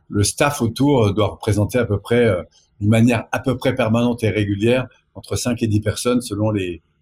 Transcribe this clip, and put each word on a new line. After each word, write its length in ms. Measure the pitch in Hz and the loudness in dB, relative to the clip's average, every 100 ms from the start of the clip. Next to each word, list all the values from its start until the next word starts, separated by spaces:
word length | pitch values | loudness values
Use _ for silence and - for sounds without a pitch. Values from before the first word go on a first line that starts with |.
| - | -6
le 160 | 101 | -2
staff 380 | 98 - 147 143 | -2 0 -2 0
autour, 460 | 113 - 139 139 104 | -2 0 2 4 2
euh, 60 | |
doit 140 | 92 98 | 2 -2
représenter 520 | - - 101 101 123 | -2 -2 0 0 -2
à 60 | 113 | -2
peu 140 | 98 | -4
près, 240 | - 120 117 | 0 2 2
euh, 180 | 90 80 _ _ - | 0 -4 _ _ -4
d'une 100 | 104 | 2
manière 360 | 113 117 117 - | 4 4 2 -2
à 80 | - | -4
peu 180 | 131 127 | -2 -2
près 180 | 135 127 | -2 0
permanente 480 | 113 117 120 117 | 0 0 0 0
et 60 | 107 | -2
régulière, 580 | 98 101 101 110 127 120 _ _ - | 0 -2 0 2 0 -2 _ _ -20
entre 200 | - 101 | -8 -6
cinq 280 | 123 120 | -4 -2
et 40 | 110 | 0
dix 140 | 104 | 0
personnes 400 | 107 90 120 123 | 0 -2 -2 -2
selon 300 | 120 101 107 | -2 -4 -2
les, 320 | 104 92 82 _ _ | -2 -4 -8 _ _